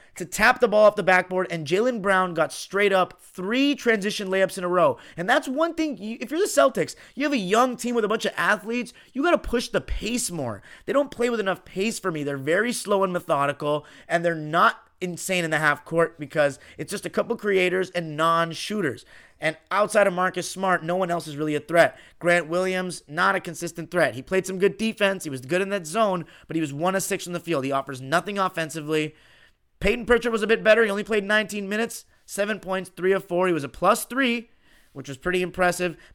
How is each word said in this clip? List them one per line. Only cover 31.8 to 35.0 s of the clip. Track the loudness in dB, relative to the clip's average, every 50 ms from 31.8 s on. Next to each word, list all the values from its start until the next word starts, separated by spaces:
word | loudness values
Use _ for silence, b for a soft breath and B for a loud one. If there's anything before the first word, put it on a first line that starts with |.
| -4 -6 -8 -12 -18 _ _ _ _
seven | -10 -4 -4 -2 -2 -2 -6
points, | -4 -4 -4 -4 -6 -8
three | -8 -2 0 2
of | 2 2 0
four. | -2 0 2 2
He | 2
was | 2 0
a | -2 -6
plus | -6 0 2 2 2 2 0
three, | -4 -2 0 0 0 0 -2 -6 b b b b b b b b b
which | b -16